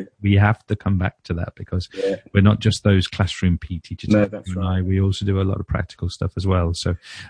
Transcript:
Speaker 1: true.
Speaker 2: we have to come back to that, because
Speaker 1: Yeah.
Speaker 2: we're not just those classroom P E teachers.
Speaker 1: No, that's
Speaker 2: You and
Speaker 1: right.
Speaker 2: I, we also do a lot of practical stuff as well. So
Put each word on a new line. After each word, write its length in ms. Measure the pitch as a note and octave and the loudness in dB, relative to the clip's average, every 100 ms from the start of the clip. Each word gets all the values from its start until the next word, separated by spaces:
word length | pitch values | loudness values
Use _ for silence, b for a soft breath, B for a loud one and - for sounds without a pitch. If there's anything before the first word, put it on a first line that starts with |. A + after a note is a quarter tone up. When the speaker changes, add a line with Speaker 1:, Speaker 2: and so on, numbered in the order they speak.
| F#2+ | 0
Speaker 1:
true. 20 | _ | _
Speaker 2:
we 120 | G2+ G2 | 2 4
have 320 | G#2 A2 - | 4 2 -4
to 80 | G#2 | -4
come 240 | - G2 | -2 0
back 240 | F2+ - | -2 -6
to 100 | - | -8
that, 220 | E2+ - - | -6 -8 -10
because 340 | G2 F#2 - - | -6 -6 -6 -4
Speaker 1:
Yeah. 220 | G2 F#2+ - G2+ | -4 -4 -2 4
Speaker 2:
we're 60 | |
not 180 | G2 G#2+ | 4 4
just 240 | A2 - | 0 0
those 240 | G#2+ G2 F2+ | 2 2 2
classroom 500 | - F2+ - F#2 E2 | -2 -2 0 0 0
P 180 | - F2 | -2 -10
E 40 | |
teachers. 320 | - E2 G#2+ | -10 -8 0
Speaker 1:
No, 140 | G#2+ G2+ | 2 2
that's 220 | G2+ - | -4 -8
Speaker 2:
You 100 | F#2 | -4
and 20 | |
Speaker 1:
right. 160 | F#2 F#2 | -2 -2
Speaker 2:
I, 40 | |
we 180 | F#2 F#2+ | 0 0
also 240 | G2 F#2+ G2 | 0 0 -2
do 160 | G2 | 0
a 20 | |
lot 160 | F#2+ F#2+ | 0 -2
of 60 | - | -2
practical 420 | - - - F2+ | -4 -4 -6 -8
stuff 240 | - F#2 - | -4 -6 -4
as 80 | F#2 | 0
well. 300 | F#2 E2+ E2 | 2 2 -2
So 200 | F2 E2+ B B | -4 -4 B B